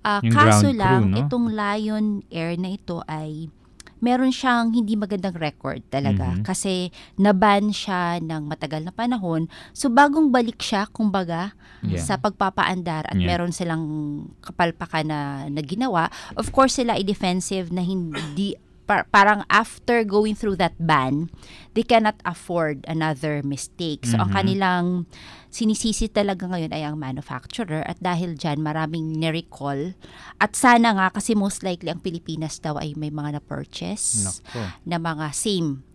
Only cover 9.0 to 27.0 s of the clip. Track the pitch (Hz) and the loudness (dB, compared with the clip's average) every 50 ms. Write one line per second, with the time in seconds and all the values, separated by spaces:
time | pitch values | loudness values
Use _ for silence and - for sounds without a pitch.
9 | 233 240 254 226 190 175 165 160 165 - - - - - - - - 277 233 277 | -2 -2 -2 -2 -2 -2 0 0 -2 -2 -6 -18 -20 -18 -10 -2 0 4 8 8
10 | 285 294 277 320 311 285 247 254 233 226 - - - - 226 196 208 - - - | 6 8 6 4 4 6 4 4 2 2 -4 -8 -6 -2 -2 -2 -2 -4 -4 -2
11 | 220 208 190 196 185 165 170 165 180 208 - - - - - - - 107 - 87 | 0 0 2 0 -2 -2 -4 -4 -4 -6 -8 -16 -20 -20 -16 -8 -4 -4 -2 -2
12 | 80 - 202 156 - 208 190 _ 202 190 - - - - 185 185 170 170 160 156 | 0 -2 -2 0 0 -4 0 _ -2 -2 0 0 0 0 0 -2 -4 -4 -4 -4
13 | 156 - - 190 180 175 175 175 175 175 170 - 185 170 165 160 160 151 151 156 | -4 -2 0 0 2 2 2 0 -2 -4 -4 -4 -4 -2 -2 -2 -4 -4 -4 -4
14 | 151 147 147 147 - - - _ - - 185 - 175 170 165 _ 175 - - 160 | -4 -6 -6 -8 -10 -12 -16 _ -20 -14 -2 0 0 0 0 _ -10 -4 -4 -2
15 | 156 156 156 147 143 143 143 139 139 151 143 151 151 135 131 214 254 262 190 170 | -2 -2 -4 -4 -4 -6 -6 -8 -8 -6 -6 -6 -6 -6 -4 -4 -2 0 0 0
16 | 165 - - - - - - - 226 - - 269 262 254 - - 247 233 214 - | 0 -2 -4 -12 -16 -10 -8 -6 -6 0 4 4 4 4 4 0 0 0 0 0
17 | 202 190 202 - - 185 180 185 180 - 196 190 180 165 175 185 175 175 190 185 | 0 -2 -2 -2 -2 -2 -2 -2 -2 -4 -4 -4 -4 -4 -4 -4 -2 -2 -2 -4
18 | 175 160 147 143 160 151 143 165 202 202 - - _ _ - - - - 208 185 | -4 -4 -6 -8 -8 -6 -4 -4 -4 -4 -6 -10 _ _ -20 -16 -2 0 0 0
19 | - - - 202 196 208 208 208 - - - 208 226 - - - - - 240 233 | 2 4 6 6 8 8 6 2 2 2 2 2 2 0 -8 -8 -2 2 2 2
20 | 226 202 190 208 214 214 208 - - 208 196 170 185 165 - - 165 160 156 143 | 2 4 2 2 4 2 0 -2 -2 -2 0 2 0 0 0 -2 2 4 4 4
21 | 131 131 139 147 170 165 - - - - - - - - - 220 233 - 240 226 | 4 2 0 -2 -2 -6 -8 -18 -20 -20 -20 -20 -20 -4 -2 -2 2 4 4 6
22 | 220 214 - - - 175 165 - - - 175 175 160 151 147 135 - - 160 160 | 6 4 0 0 -6 -6 -6 -6 -8 -4 -2 0 0 0 -2 -6 -8 -6 -4 -2
23 | 156 156 151 131 151 156 147 147 139 139 143 135 - - _ - 180 165 147 143 | 0 -2 -2 -2 -4 -4 -4 -2 -4 -4 -6 -6 -8 -14 _ -8 -6 -6 -6 -4
24 | - 120 117 110 104 98 196 196 196 190 190 196 196 185 180 180 175 180 180 180 | -2 0 0 2 2 2 0 2 2 2 2 2 2 2 2 2 0 0 0 -2
25 | 170 - - - - - - - - _ - - 233 214 214 - - 220 208 - | -4 -6 -12 -20 -20 -20 -20 -20 -20 _ -6 -2 0 0 0 0 0 -2 -2 -2
26 | 226 214 - 208 202 196 190 180 190 180 185 175 160 156 - 156 151 147 151 156 | -4 0 0 0 0 0 -2 -4 -6 -6 -4 -4 -4 -4 -4 -6 -6 -6 -6 -6